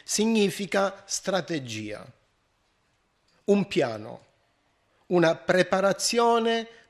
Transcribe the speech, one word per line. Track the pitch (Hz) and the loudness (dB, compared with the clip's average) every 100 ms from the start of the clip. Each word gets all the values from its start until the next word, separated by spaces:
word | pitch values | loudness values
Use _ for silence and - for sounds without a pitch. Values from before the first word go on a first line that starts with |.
significa | - - 220 226 202 - 196 202 196 - - | -6 -2 2 2 2 0 -4 -2 -2 -4 -10
strategia, | - - 185 165 165 127 110 104 104 - _ _ _ _ _ _ _ _ _ _ _ _ _ - | -8 -4 -4 -2 -6 -6 -10 -10 -12 -16 _ _ _ _ _ _ _ _ _ _ _ _ _ 0
un | 202 185 | 2 2
piano, | 185 131 110 110 120 _ _ _ _ _ _ _ _ - | 0 -2 -4 -12 -16 _ _ _ _ _ _ _ _ -2
una | 175 165 165 | 2 4 2
preparazione | - 180 180 190 196 185 - 233 233 233 226 226 226 - _ | 0 2 2 2 2 0 0 2 4 4 2 -2 -4 -16 _